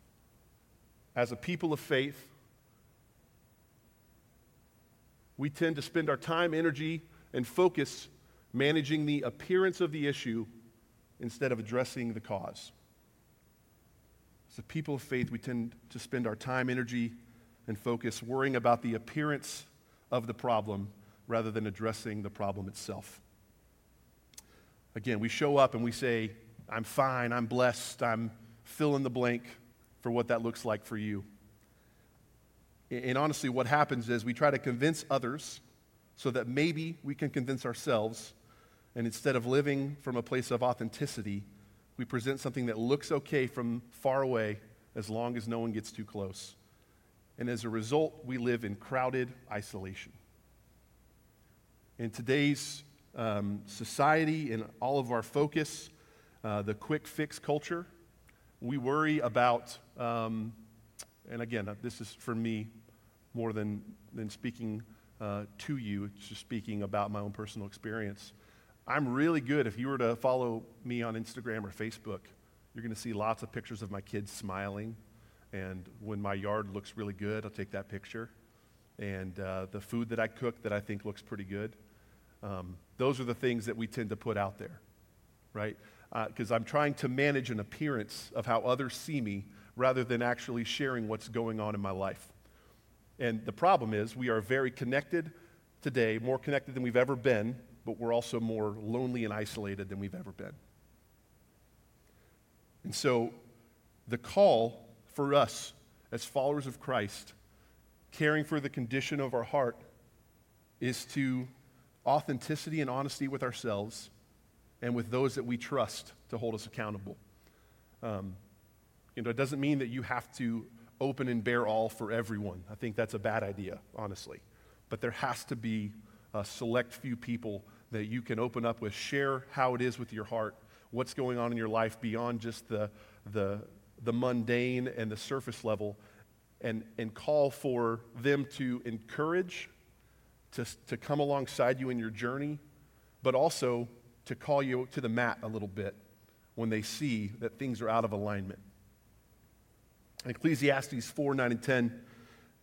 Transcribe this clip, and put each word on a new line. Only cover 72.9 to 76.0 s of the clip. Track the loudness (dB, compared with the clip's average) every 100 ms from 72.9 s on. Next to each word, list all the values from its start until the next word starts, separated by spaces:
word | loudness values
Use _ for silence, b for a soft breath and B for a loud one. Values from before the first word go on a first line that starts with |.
| -6
see | -4
lots | 0 0 0
of | -4
pictures | -10 -8 -8
of | -8
my | -8
kids | -6 -6 -6
smiling, | -8 -6 -4 -4 -6 -8 -10 -18 b b b b
and | -8 -6 -8 -12
when | -12